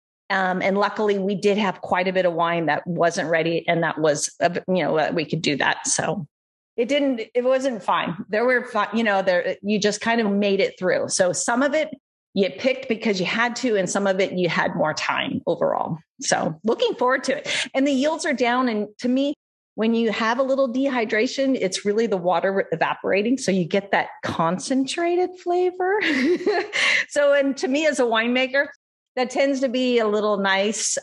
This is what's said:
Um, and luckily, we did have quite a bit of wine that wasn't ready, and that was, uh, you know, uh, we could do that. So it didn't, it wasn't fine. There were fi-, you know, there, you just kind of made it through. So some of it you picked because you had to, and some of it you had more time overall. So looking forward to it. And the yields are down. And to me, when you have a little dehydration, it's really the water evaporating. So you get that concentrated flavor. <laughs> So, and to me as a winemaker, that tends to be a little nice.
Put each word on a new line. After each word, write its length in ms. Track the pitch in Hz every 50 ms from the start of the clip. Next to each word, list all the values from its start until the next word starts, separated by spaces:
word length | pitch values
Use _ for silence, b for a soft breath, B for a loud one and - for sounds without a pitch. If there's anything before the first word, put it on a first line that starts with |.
| _ _ _ _ _ -
Um, 300 | 196 196 190 185 180 180
and 160 | - 196 196 202
luckily, 420 | 202 202 - - 214 208 202 196
we 160 | 185 196 208
did 220 | 180 202 208 202 208
have 240 | 214 190 180 -
quite 260 | - - 202 180 185 190
a 60 | 185
bit 120 | 185 180
of 80 | 180 170
wine 320 | 165 170 170 170 170 165
that 220 | 147 147 - - 180
wasn't 420 | 170 170 165 170 165 196 175 151
ready, 380 | 165 165 160 165 170 160 - -
and 160 | 170 165 170
that 160 | 156 - -
was, 340 | 156 156 147 147 - - - -
uh, 80 | 185 175 175 170 - -
you 140 | 185 180
know, 160 | 151 151 156 156
uh, 140 | 151 - -
we 120 | 170 151
could 160 | - - 160
do 160 | - 156 147 131
that. 280 | - 151 - - -
So 400 | - - - 160 156 160 208 151 - _ _ _ _ _ _ _ _ - -
it 100 | 240 214
didn't, 340 | 277 294 285 277 262 226 220 - -
it 80 | 247 240
wasn't 400 | 254 262 262 254 277 240 208 -
fine. 320 | - 185 165 156 - 170 - - -
There 160 | 202 214 240
were 200 | 254 254 240 220
fi-, 240 | - - 214 202 - -
you 100 | 226 226
know, 180 | 214 202 196
there, 360 | 190 190 180 180 - - 180 -
you 160 | - 202 214 208
just 220 | 202 208 202 208
kind 220 | - 226 233 233
of 100 | 226 202
made 300 | 196 202 208 202 196 196
it 180 | 190 - - -
through. 300 | 185 185 160 - - -
So 240 | - - 190 180 170
some 280 | - - - 240 240
of 120 | 277 294 262
it 160 | 311 302 302 - - _ _ _ _ _ _ -
you 160 | 190 196 180
picked 380 | 185 - - 254 254 254 - -
because 320 | 226 208 - 226 202 185
you 60 | 180
had 320 | - - 220 233 240 226 -
to, 180 | - 254 214
and 140 | 202 185 175
some 180 | - 202 202 196
of 120 | 190 190
it 100 | 196 -
you 160 | - 180 180 165
had 260 | 160 175 165 - 180
more 180 | 175 160 156 151
time 480 | - - - 135 135 135 - - - -
overall. 520 | - 170 - 160 - - - - - 160 156 - _ _ -
So 360 | - - - - - - 160 - -
looking 320 | 220 247 - 508 466 -
forward 300 | - 247 247 262 254 -
to 120 | - 190 147
it. 300 | - - - - - 254 -
And 100 | 262 269
the 60 | 294
yields 340 | 277 254 269 302 320 320 320
are 80 | 339 285
down. 360 | 240 247 233 240 254 262 247
And 180 | 220 208 208 208 - -
to 100 | - 240
me, 240 | 247 262 277 285 302 _ _ _ _ _ _ _ -
when 180 | - 214 226 226
you 180 | 226 233 220
have 280 | 202 - 226 220 233 247
a 40 | 269
little 280 | 254 269 262 269 254
dehydration, 840 | 226 262 269 269 254 254 220 214 226 214 220 262 - - 269 269 262 226
it's 240 | - 185 185 - -
really 240 | 202 202 214 233 220
the 100 | 202 185
water 500 | 170 180 180 165 165 196 196 196 - -
evaporating. 640 | 165 165 165 143 147 - - - 190 190 208 240 262 254
So 140 | - -
you 140 | 185 190 170
get 260 | 156 - 196 196 -
that 180 | - 175 - - - - -
concentrated 1080 | - - - 170 165 175 196 - - 269 262 269 262 - 349 339 339 349 349 359 359 359 - -
flavor. 560 | 349 349 359 359 359 359 370 359 370 392 427 -
<laughs> 40 | 330 302 262 247 302 359 - - - 427 - 392 415 B B B 554 B B B B
So, 240 | - 285 285 285 285
and 240 | 285 277 277 262 277
to 100 | - 277
me 200 | 262 294 320 302
as 120 | 285 -
a 40 | 254
winemaker, 640 | 240 226 220 226 240 247 254 262 254 254 277 294 285 - _ _ _ _ _ _ _ -
that 140 | 254 254 247
tends 300 | - 349 277 277 277 254
to 100 | 269 262
be 300 | 226 254 254 254 247 233
a 80 | 220 214
little 300 | 208 214 202 214 208 196
nice. 600 | 196 196 190 196 196 214 214 - - - - -